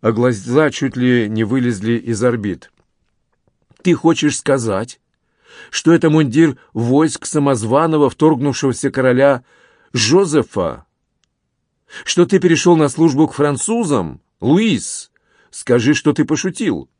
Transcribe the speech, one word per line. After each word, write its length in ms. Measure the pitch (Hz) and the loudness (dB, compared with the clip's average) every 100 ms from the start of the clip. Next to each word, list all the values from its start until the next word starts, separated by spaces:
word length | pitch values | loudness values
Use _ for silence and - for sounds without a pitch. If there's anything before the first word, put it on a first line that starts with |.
а 100 | 107 | -2
глаза 580 | 110 123 113 98 123 156 | 0 0 -2 -2 0 0
чуть 240 | 131 135 123 | 0 -6 -2
ли 320 | 123 123 107 | 0 0 0
не 140 | 110 | -2
вылезли 500 | 110 131 123 107 107 | -2 0 -2 -4 -2
из 300 | 120 113 113 | -4 -4 -2
орбит. 480 | 120 117 104 78 - _ _ _ _ _ _ _ _ _ _ _ | -2 -2 -4 -8 -12 _ _ _ _ _ _ _ _ _ _ _
Ты 120 | - | -2
хочешь 440 | 170 165 160 151 143 | 0 2 2 0 -2
сказать, 640 | - 135 113 98 117 - _ _ _ _ _ - - | -2 -2 0 -4 -6 -14 _ _ _ _ _ -20 -12
что 220 | - - | -4 2
это 180 | 170 160 | 4 4
мундир 480 | 151 151 120 165 127 _ | 2 2 2 2 0 _
войск 520 | - 120 135 160 - - | -6 0 2 2 -2 -6
самозваного, 840 | 151 143 131 110 131 165 156 143 | -2 0 0 0 0 2 2 0
вторгнувшегося 800 | - 156 147 143 127 170 - 139 | 2 2 2 -2 -2 -2 -2 -4
короля 520 | 135 131 127 139 131 _ _ _ _ _ | 0 0 4 2 2 _ _ _ _ _
Жозефа? 920 | 123 107 165 196 151 117 - 87 58 _ _ _ _ _ _ _ _ _ _ _ - | -4 2 2 2 0 -2 -4 -4 -6 _ _ _ _ _ _ _ _ _ _ _ -20
Что 220 | - - 175 | -8 0 2
ты 140 | 190 | 4
перешёл 360 | 180 160 170 170 | 2 2 4 4
на 140 | 151 | 2
службу 380 | - 165 135 151 | 2 0 2 0
к 60 | |
французам? 880 | - 147 139 - 226 202 139 85 62 _ _ | 2 -2 -2 -2 -2 0 -2 -2 -10 _ _
Луис, 720 | 110 160 220 139 - - - _ _ _ _ | 0 2 2 -2 -4 -14 -16 _ _ _ _
скажи, 420 | - - 123 113 | -20 -2 0 2
что 200 | 151 - | 0 0
ты 120 | 143 147 | 0 -2
пошутил. 640 | 151 185 180 214 92 65 | -2 -4 -6 -4 -4 -8